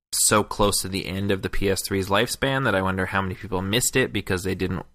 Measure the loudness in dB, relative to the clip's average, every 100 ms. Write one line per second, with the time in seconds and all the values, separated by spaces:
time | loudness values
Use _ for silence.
0 | -8 0 4 4 2 0 2 2 -2 -4
1 | -4 -4 0 0 0 0 2 0 0 -2
2 | 2 0 0 0 0 0 2 2 2 0
3 | 0 0 -2 -6 -4 -4 0 0 2 2
4 | 0 -2 -2 -2 -2 -2 -2 -4 -8